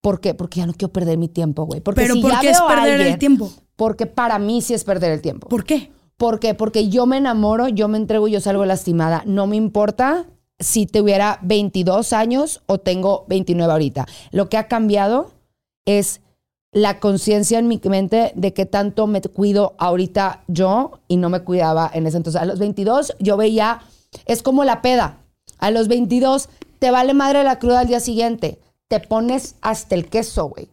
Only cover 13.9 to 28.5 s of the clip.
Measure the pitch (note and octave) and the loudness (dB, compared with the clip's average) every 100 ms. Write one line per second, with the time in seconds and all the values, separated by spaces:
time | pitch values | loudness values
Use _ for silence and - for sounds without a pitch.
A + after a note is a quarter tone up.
13.9 | - C3 - - F#3+ G3 A3 A3 A#3 A3 | -4 -10 -12 -6 -2 0 -2 -2 0 2
14.9 | G3+ G3 B3 E4 _ _ _ _ _ - | 2 2 0 -4 _ _ _ _ _ 0
15.9 | G3+ G3 - _ _ _ _ _ G#3 G#3 | 0 0 -8 _ _ _ _ _ 0 0
16.9 | G3+ G#3 G3 G#3+ G#3 G#3 A3+ A#3 A3+ - | 0 0 0 2 0 2 0 0 0 0
17.9 | F#3+ F#3+ A3+ A3+ - F#3+ - G3 G3+ G3+ | 0 2 2 0 0 -4 -2 -2 -2 -2
18.9 | G#3+ G#3+ G3+ F#3 - G3+ G3+ G#3 - F3+ | -2 0 -2 -4 -2 2 2 0 0 0
19.9 | F3+ F#3 G3+ G3 - - E3 F#3 G#3+ C#4 | 0 0 -2 -2 -6 -6 0 2 2 -2
20.9 | - _ F3+ F3 F3+ F3+ F3+ D#3+ D#3+ D#3+ | -8 _ 0 0 -2 -2 0 2 0 -2
21.9 | D#3+ D#3+ E3+ E3 D#3 E3+ F#3+ G#3 G3+ G3 | -2 -2 -2 -4 -4 -4 -2 -4 -2 0
22.9 | C4 C#4+ - G3 G3+ G#3+ A3 G#3+ A3+ - | 0 -2 -2 0 2 2 2 0 -4 -12
23.9 | _ _ - - A#3 C4+ C4 C#4 A#3 B3 | _ _ -16 -6 -2 0 2 2 0 2
24.9 | B3 D#3+ - _ _ - _ G3 A3+ A3 | 2 0 -6 _ _ -20 _ -2 0 2
25.9 | A#3+ A#3+ B3 C4 C4+ - _ - _ B3+ | 0 2 2 2 0 -4 _ -20 _ 2
26.9 | B3+ C4 C#4 C#4 C#4 C#4 B3+ A#3+ B3 B3 | 2 4 2 4 4 2 2 2 2 2
27.9 | A#3+ A#3+ A3+ A#3 A#3 D#3 | 0 -2 -2 -2 -2 -6